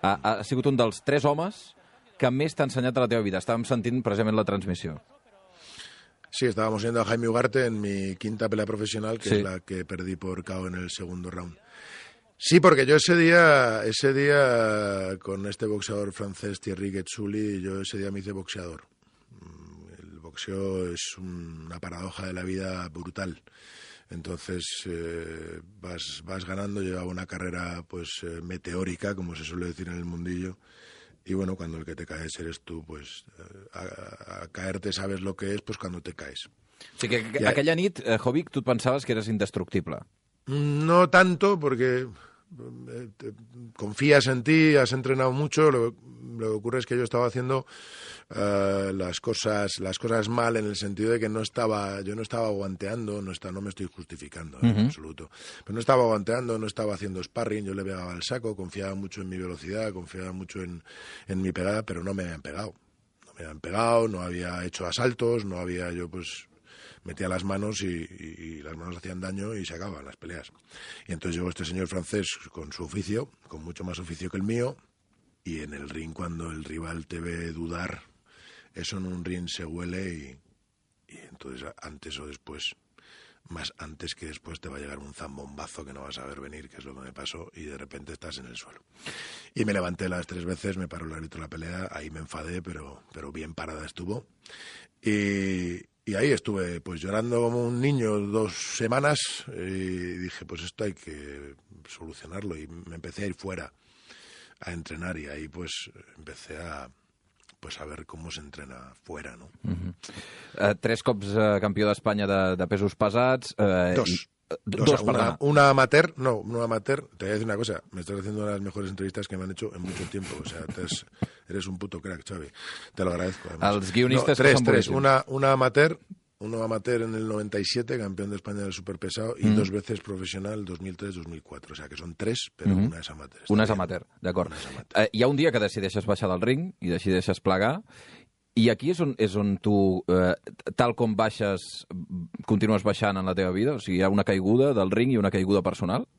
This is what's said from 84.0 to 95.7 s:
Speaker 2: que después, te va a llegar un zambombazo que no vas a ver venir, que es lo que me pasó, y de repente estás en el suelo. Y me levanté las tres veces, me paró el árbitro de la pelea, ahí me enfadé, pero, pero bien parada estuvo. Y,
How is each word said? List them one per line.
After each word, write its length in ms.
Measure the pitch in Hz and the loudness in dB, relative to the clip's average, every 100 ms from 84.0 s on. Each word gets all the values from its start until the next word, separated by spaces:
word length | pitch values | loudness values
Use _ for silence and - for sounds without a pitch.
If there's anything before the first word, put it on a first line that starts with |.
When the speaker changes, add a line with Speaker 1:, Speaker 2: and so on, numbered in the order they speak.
| 87 | -12
Speaker 2:
que 120 | - 80 | -10 -12
después, 340 | 76 - 82 | -14 -14 -14
te 80 | - | -12
va 80 | 69 | -12
a 40 | |
llegar 180 | 71 71 | -12 -12
un 140 | 71 | -14
zambombazo 720 | 71 76 69 71 71 80 - 71 | -14 -14 -12 -14 -12 -12 -12 -14
que 80 | |
no 80 | 69 | -14
vas 160 | 69 67 | -12 -12
a 80 | 65 | -12
ver 160 | 69 | -12
venir, 260 | 69 76 67 | -14 -16 -18
que 80 | - | -18
es 60 | |
lo 100 | 67 | -16
que 60 | 65 | -16
me 140 | 65 | -16
pasó, 360 | 65 76 85 85 - | -12 -12 -12 -14 -14
y 60 | |
de 140 | 76 69 | -14 -12
repente 340 | 69 73 76 | -14 -16 -14
estás 260 | 76 80 71 | -14 -12 -14
en 80 | 62 | -14
el 100 | 60 | -16
suelo. 240 | - - _ _ - - - - - - | -16 -20 _ _ -14 -12 -14 -16 -14 -4
Y 80 | |
me 80 | 104 | 0
levanté 380 | 101 90 87 95 | 0 -2 -4 -4
las 180 | 90 85 | -4 -6
tres 160 | 90 | -8
veces, 320 | 85 92 101 92 | -6 -4 -4 -4
me 140 | 87 | -8
paró 160 | 82 82 | -8 -10
el 80 | |
árbitro 260 | 80 80 82 | -10 -12 -12
de 60 | 80 | -12
la 40 | |
pelea, 380 | 80 82 90 92 | -10 -8 -8 -8
ahí 200 | 80 76 | -10 -12
me 80 | 80 | -12
enfadé, 420 | 78 80 78 90 | -12 -10 -8 -8
pero, 420 | 87 78 69 69 _ | -8 -12 -14 -18 _
pero 180 | 80 71 | -14 -12
bien 220 | 78 78 | -10 -10
parada 320 | 82 80 78 78 | -10 -10 -10 -12
estuvo. 420 | - 90 110 - _ - - - - - _ | -10 -6 -6 -8 _ -20 -18 -18 -18 -20 _
Y, 760 | - 107 101 101 95 92 90 | 0 2 2 0 0 0 -2